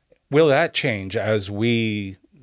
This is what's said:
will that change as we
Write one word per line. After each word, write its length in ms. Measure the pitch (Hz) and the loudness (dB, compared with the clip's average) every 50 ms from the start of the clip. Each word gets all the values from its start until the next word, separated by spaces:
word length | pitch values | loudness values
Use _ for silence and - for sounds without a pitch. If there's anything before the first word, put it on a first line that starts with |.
| _ _ _ _ _ _ | _ _ _ _ _ _
will 180 | 139 147 160 151 | 2 4 4 6
that 260 | 131 147 170 165 - | 4 2 2 0 -2
change 420 | - - 139 110 101 95 92 - | -2 -2 -2 -2 -4 -6 -4 -4
as 320 | 110 98 107 110 107 95 98 | -2 0 0 0 -2 -2 -4
we 680 | 101 101 113 117 117 117 113 110 107 104 101 95 95 - _ _ _ - | -4 -2 0 0 2 0 0 -2 -2 -4 -6 -8 -12 -16 _ _ _ -20